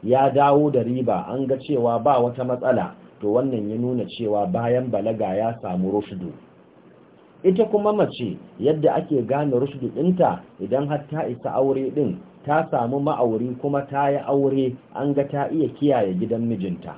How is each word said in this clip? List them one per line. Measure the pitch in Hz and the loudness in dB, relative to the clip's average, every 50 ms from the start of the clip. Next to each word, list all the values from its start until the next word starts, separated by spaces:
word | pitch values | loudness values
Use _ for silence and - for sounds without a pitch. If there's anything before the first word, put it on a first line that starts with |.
| - | 2
ya | 104 123 131 135 139 | 2 4 4 4 4
dawo | 127 139 143 143 143 143 151 147 | 4 4 4 6 6 6 4 4
da | 139 123 | 2 2
riba, | 120 117 123 127 131 110 104 90 90 87 | 0 0 -2 -2 0 0 0 -2 -2 -4
an | 110 131 139 127 | -4 -4 -2 -2
ga | 135 131 | -2 -4
cewa | - - 151 127 117 117 117 117 | -2 -4 -2 0 2 2 0 2
ba | 110 147 139 127 | 2 2 4 4
wata | 120 120 120 - 127 | 2 0 0 -2 -4
matsala, | 123 123 107 - 127 123 113 90 87 - - - - - - | -4 -2 -2 2 2 2 2 0 -2 -6 -14 -20 -20 -18 -6
to | - 104 | -2 0
wannan | 104 120 135 139 127 113 104 104 | 2 2 2 0 -2 -2 -4 -4
ya | 107 113 | -4 -2
nuna | 120 123 127 123 104 | -2 -2 -2 -2 -4
cewa | 90 - - 120 107 104 104 101 95 | -6 -6 -6 -4 -2 0 0 0 0
bayan | 90 113 117 117 120 127 131 127 | -2 -2 0 2 0 0 0 0
balaga | 110 101 95 110 110 107 107 95 92 | -2 -2 0 0 -2 -2 -2 -2 0
ya | 101 110 113 120 117 | 0 0 -2 -2 -4
samu | - 104 90 90 92 95 | -6 -6 -2 -2 0 0
rushdu. | 101 104 101 - 95 92 90 82 73 - - - - - - _ _ - - - - - - - - _ - _ - - - | 0 0 -2 -2 -8 -10 -10 -10 -12 -14 -20 -20 -20 -20 -20 _ _ -20 -20 -20 -20 -20 -20 -20 -20 _ -20 _ -20 0 2
Ita | 190 185 185 226 | 2 4 4 2
kuma | 214 - 208 202 208 214 | 2 2 0 2 2 2
mace, | 208 175 - - - 123 104 - - - - - - | 2 0 0 0 -4 -6 -6 -6 -8 -12 -20 -12 -2
yadda | 98 135 156 156 147 - - | 0 0 2 4 2 2 2
ake | - 180 - 151 135 120 104 | 2 -2 0 0 0 0 0
gane | 131 139 151 147 131 | 0 0 0 0 2
rushdu | 123 127 139 - 135 127 113 85 | 0 0 0 -4 -6 -6 -6 -4
ɗinta, | 107 147 180 185 180 170 120 90 90 - - - - | 0 2 2 4 4 4 2 2 0 -8 -16 -12 -10
idan | 95 98 113 135 147 143 | -6 -2 0 0 0 0
har | 151 143 147 - | -4 -4 -6 -6
ta | 151 156 156 104 | -6 -6 -4 -4
isa | 123 120 - 120 - | -6 -6 -8 -4 -2
aure | 113 131 135 135 135 135 127 | 0 2 2 2 0 -2 -2
ɗin, | - 147 147 120 - - - - - - - | 0 0 0 0 -2 -6 -10 -18 -20 -14 -4
ta | - 147 156 160 - | 0 0 0 0 0
samu | - 135 120 117 131 143 | -2 -2 0 0 -2 -2
ma'auri | 143 147 147 - 123 120 113 110 117 127 123 123 | 0 -2 0 0 0 0 0 0 -2 -4 -6 -4
kuma | - 143 143 139 139 | -4 -2 -2 -2 -4
ta | - 139 139 143 139 | -4 -4 -2 0 0
yi | 139 143 | 0 -2
aure, | - - 139 139 139 135 135 135 135 127 123 131 - - - | -2 0 0 2 2 2 2 2 0 0 -2 -6 -14 -14 -8
an | - 135 143 143 | -4 -2 0 0
ga | 139 139 139 | 0 0 -2
ta | - 143 143 - | -2 -4 -4 -2
iya | - 160 151 123 | 0 0 0 0
kiyaye | 123 - 143 147 139 120 107 95 92 90 | -2 0 2 2 4 4 2 0 0 -2
gidan | 107 104 113 113 117 117 | -2 -2 -2 -2 0 -2
mijinta. | 117 101 92 95 87 82 - 87 - | -2 -2 -2 -4 -6 -6 -8 -14 -16